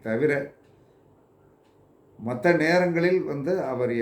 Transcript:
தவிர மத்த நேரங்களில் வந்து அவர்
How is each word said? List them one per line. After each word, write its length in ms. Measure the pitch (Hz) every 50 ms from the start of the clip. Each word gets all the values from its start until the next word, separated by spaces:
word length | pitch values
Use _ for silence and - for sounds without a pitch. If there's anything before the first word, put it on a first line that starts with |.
| -
தவிர 240 | 113 110 120 147 147 143 139 139 - - _ _ _ _ _ _ _ _ _ _ _ _ _ _ _ _ _ _ _ _ _ _ _ _ _ _ _ _ _ _ _ _ - 104
மத்த 260 | 117 127 123 - 180 170 156 151
நேரங்களில் 580 | 160 175 180 180 175 165 170 170 180 185 185 156 156
வந்து 240 | 147 143 135 165 185 185 143 131
அவர் 220 | 127 120 123 117 120 117